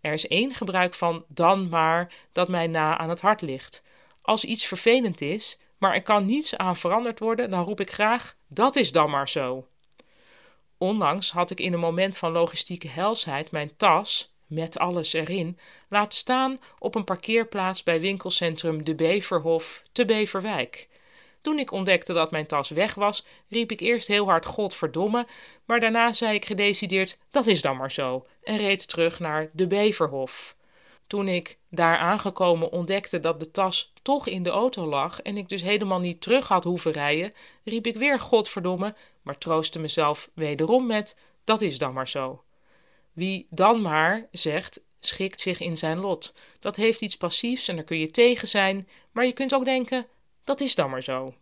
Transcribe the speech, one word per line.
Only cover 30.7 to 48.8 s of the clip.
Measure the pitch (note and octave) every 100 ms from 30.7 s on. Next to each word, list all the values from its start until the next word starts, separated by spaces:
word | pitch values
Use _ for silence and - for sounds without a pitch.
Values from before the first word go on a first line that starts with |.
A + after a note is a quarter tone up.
| _ _ - _
Toen | G3+ G3
ik | F3+ E3+ - _
daar | E3 E3 E3
aangekomen | E3+ G#3 G3 F#3 F3+ E3+ E3
ontdekte | F3 E3+ G3 G3+ F3
dat | D#3 D#3
de | D#3
tas | - F#3+ - - _
toch | - C#4+ -
in | F#3+
de | F3
auto | F#3+ B3 B3+ E3
lag | C#3+ D3+ -
en | - G3+
ik | F#3+
dus | G3
helemaal | F3 G#3 G3 F#3
niet | F3+ E3+
terug | - B3 C4+
had | F#3
hoeven | F3 F3 E3
rijden, | D3+ C#3+ D3+ F#3+ - - _
riep | - A3+ A3+
ik | A3+
weer: | C#4 C4+
"Godverdomme", | - A3+ G#3+ - F3+ F3+ G3+ G#3+ - _
maar | - C#3
troostte | - D#3+ D#3+ E3
mezelf | D#3 - D3+ D3+ -
wederom | - D#3 D3 D#3+ B3 B3+
met: | G#3+ G#3 - _ _
"Dat | - G#3+
is | G3+ C3
dan | C#3
maar | C3 C3
zo." | C#3+ C3 C3+ _ _ _ _ _ _ _
Wie | - F#3 F#3+ -
dan | E3 F#3+ A#3
maar | F#3+ D#3 D#3+ G#3+ A3+
zegt, | - D#3+ D3+ F#3+ - _ _
schikt | - - F#3+ -
zich | - F3
in | F3 E3
zijn | D#3+ E3
lot. | G3 E3+ - - - _
Dat | G#3 G3+
heeft | A3 A3+
iets | G#3 -
passiefs | F3 - A#3 B3 -
en |
daar | F3
kun | D#3 E3
je | D#3
tegen | G3 A#3+ A#3+ G#3
zijn, | G#3 F#3+ G3